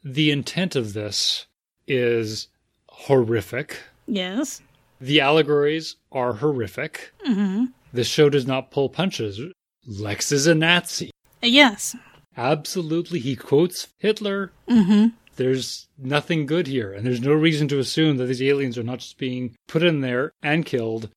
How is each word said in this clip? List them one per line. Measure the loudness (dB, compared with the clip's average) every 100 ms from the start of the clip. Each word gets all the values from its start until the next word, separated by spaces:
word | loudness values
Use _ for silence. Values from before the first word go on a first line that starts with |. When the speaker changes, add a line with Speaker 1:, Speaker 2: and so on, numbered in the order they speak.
Speaker 1:
The | -6 0 2
intent | 2 -2 -4 -2 -2
of | -4
this | -6 -6 -2 -2 -4 -8 _ _ _ -4
is | 0 2 0 -2 -8 -12 _ _ _ _
horrific. | -20 2 4 4 0 -2 -8 -8 -14 -18 _ -6
Speaker 2:
Yes. | -4 -2 -4 -6 -8 _ _ _ _
Speaker 1:
The | 2 4
allegories | 6 4 4 2 2 -2 -6 -16 _
are | -4 -2
horrific. | 0 -2 -2 -4 -6 -10 -10 -16 _ -2
Speaker 2:
Mm-hmm. | 0 0 -2 -4 _ _
Speaker 1:
The | -4
show | -2 4 4
does | 4 -2
not | -4 -4
pull | -4 -2
punches. | -2 -4 -4 -8 -8 -14 -16 _ _ -14
Lex | -10 -8 -6 -2
is | 2 4
a | 4
Nazi. | 4 2 0 -10 -10 _ _ _
Speaker 2:
Uh, | 4
yes. | 6 6 4 -10 -10 _ _ _ -4
Speaker 1:
Absolutely, | 0 0 -2 -8 -4 -4 -2 -4
he | -4 -6
quotes | 2 2 2 -2 -14 _
Hitler. | -2 -2 -4 -4 -6 _ 2
Speaker 2:
Mm-hmm. | 4 6 6 4 2 _ -2
Speaker 1:
There's | 0 0 -2 -12 -18 _
nothing | -2 -2 0 -2 0
good | -2 0
here, | -4 -4
and | -6 -4
there's | -2
no | 2
reason | 4 4 2 0
to | 0
assume | -2 0 2 2
that | -2
these | 0
aliens | 0 0 0 -4
are |
not | -6 -8
just | -12 -10
being | -8 -6 -8 -12 -6
put | 0
in | 2 2
there | 0 -2 -4 _
and | -2 0 0
killed. | -2 -2 -6 -8